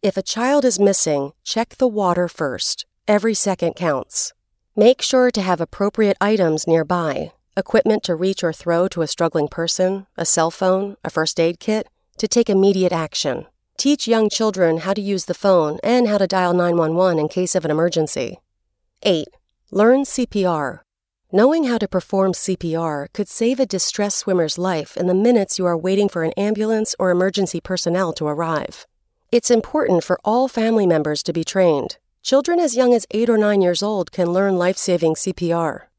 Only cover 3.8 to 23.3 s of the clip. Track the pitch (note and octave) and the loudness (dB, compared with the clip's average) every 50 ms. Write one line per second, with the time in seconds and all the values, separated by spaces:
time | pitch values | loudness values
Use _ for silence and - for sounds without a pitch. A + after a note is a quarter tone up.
3.8 | F3 E3 D3 C3 G#2+ _ - - - - _ _ _ _ _ _ _ _ _ - | -2 -2 -2 -2 -4 _ -8 -8 -8 -8 _ _ _ _ _ _ _ _ _ 4
4.8 | G#3 A3+ C4+ _ - - - B3+ B3+ B3 A#3+ - F#3+ F#3 F3+ D#3+ E3 - - - | 6 6 6 _ 0 0 2 4 4 4 2 0 0 0 0 -2 -2 -6 -4 -2
5.8 | G3+ G3+ - - A3 G3+ G3+ _ G3+ G3+ A3 G#3+ F#3+ E3 D#3 D#3 - - E3 E3 | -2 -2 0 0 2 2 2 _ 0 0 2 2 2 2 0 0 0 2 2 2
6.8 | D#3 D3+ F3+ F3 E3+ D#3 C3+ C#3 D3 D#3 - _ _ _ _ - F#3+ - - A3 | 2 0 -2 -2 -2 -2 -4 -4 -8 -10 -12 _ _ _ _ -8 -6 0 0 2
7.8 | - G#3+ G#3+ G#3 - - F3+ D#3 F3+ F#3+ G3 - - E3+ D#3+ - - E3+ E3+ E3 | 2 4 2 0 0 -2 -4 -2 0 -2 -2 -2 -4 -4 -4 -4 -2 0 0 2
8.8 | F3+ F#3+ - F3 E3 D3+ - - F3 E3 - E3 D3 D3 - - E3 E3 - - | 2 0 0 -4 -4 -4 -2 -2 -2 0 0 0 -2 -2 -2 -6 -4 -4 -2 0
9.8 | F#3 F#3 F#3+ G3 G3 _ _ - E3 - - - D#3+ E3 E3 - F#3+ F#3 F#3 F#3+ | 0 0 0 -4 -8 _ _ -6 -2 -2 0 2 2 0 0 -2 0 0 0 0
10.8 | G3 G3+ G3+ _ _ E3 - - D#3+ D#3+ - - E3 E3 F3 - - - G#3+ A3 | -2 -4 -10 _ _ -6 -4 -2 -2 -2 0 0 0 0 0 -4 -4 -4 -4 -4
11.8 | G#3 _ _ _ _ _ _ _ - G#3+ - A#3+ A#3 - G#3 F#3+ F#3+ G3+ G3+ F#3+ | -4 _ _ _ _ _ _ _ -4 0 2 2 2 2 4 4 4 4 4 4
12.8 | F#3 F3+ F3+ E3 D#3+ D3+ - - - D3 B2+ - - - _ _ _ _ _ - | 2 0 0 -2 -4 -6 -6 -6 -4 -4 -4 -4 -8 -14 _ _ _ _ _ -4
13.8 | - C4+ D4 - - - A3+ A3+ A3 G#3 - - A3+ A3 G3+ F#3 F#3 E3 - B3 | 0 0 0 0 2 0 2 2 2 0 0 0 -2 -2 0 2 2 2 2 0
14.8 | - F#3 G3+ G#3 G3+ G3 G3+ F#3 - - F3 - - G3+ F#3+ F3 D#3 D3+ D3+ - | 0 -2 -4 -2 -2 -4 -4 -4 -4 -6 -8 -2 2 4 4 4 4 2 -2 -4
15.8 | - - A#3+ B3 B3 G#3+ G#3 G3+ G3 F3+ - F#3+ F#3 F3+ F3+ F3+ F3 F3 E3+ E3+ | -2 0 2 2 2 2 2 2 0 2 0 0 0 2 2 2 2 2 2 2
16.8 | E3 D#3 D#3+ F3 F#3 F#3 F3 D#3 D3+ D3+ - - F3+ F3 - F#3 E3 E3 D3+ D#3 | 2 2 2 2 2 2 2 0 -2 -2 -2 -2 -2 0 -2 -2 -2 0 0 2
17.8 | E3 F3 E3 E3 D#3 D3 - - C3 A#2 - - _ _ _ _ _ _ _ _ | 0 0 2 0 -2 -2 -2 -6 -6 -6 -8 -14 _ _ _ _ _ _ _ _
18.8 | _ _ _ _ - G#3 G#3+ D#3+ D3+ - _ _ _ _ _ _ _ _ - F#3+ | _ _ _ _ 0 0 0 0 -2 -6 _ _ _ _ _ _ _ _ -2 2
19.8 | G#3 A3+ B3 C4+ C#4 - - - - - - G#3 F#3+ F3+ E3+ D#3 D3 C3 - - | 4 4 4 4 2 -2 -2 -4 -4 -2 -2 -2 0 0 0 -2 -4 -6 -8 -10
20.8 | _ _ _ _ _ _ _ _ _ _ - F#3 A3 C4 D#4 E4 D#4 B3+ A#3+ A3+ | _ _ _ _ _ _ _ _ _ _ 2 4 4 4 4 2 0 0 0 -2
21.8 | G#3 F#3+ - F#3 - - - G3 F#3+ F#3+ F3+ - - - F#3 - - E3+ D#3+ E3 | -2 -2 -2 -4 -4 -2 0 0 2 2 0 -2 -2 -4 -4 -4 -4 -4 -4 -2
22.8 | E3 D#3+ D3+ D3 C#3+ D#3+ _ - G#3 - | -2 -2 -4 -4 -8 -10 _ -8 -6 -6